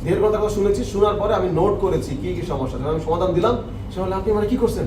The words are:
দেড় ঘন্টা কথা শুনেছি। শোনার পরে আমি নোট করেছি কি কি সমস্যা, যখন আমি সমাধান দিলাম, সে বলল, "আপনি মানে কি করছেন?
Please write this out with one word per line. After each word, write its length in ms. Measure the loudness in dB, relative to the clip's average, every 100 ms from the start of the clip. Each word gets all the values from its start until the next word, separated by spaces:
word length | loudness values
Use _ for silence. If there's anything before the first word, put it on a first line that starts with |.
দেড় 180 | -2 2
ঘন্টা 160 | 2 2
কথা 160 | 0
শুনেছি। 300 | 2 2 2
শোনার 300 | -2 2 2
পরে 200 | 2 0
আমি 140 | 0 2
নোট 280 | 2 2 2
করেছি 360 | 0 0 -2 -4
কি 180 | -4
কি 80 | -4 -4
সমস্যা, 300 | -4 -4 -4
যখন 120 | -2
আমি 100 | -2 0
সমাধান 260 | 0 2
দিলাম, 240 | 2 2 0 -4 -10 -8
সে 60 | -4
বলল, 120 | -2
"আপনি 200 | -2 0
মানে 140 | 0 2
কি 100 | 2
করছেন? 280 | 0 0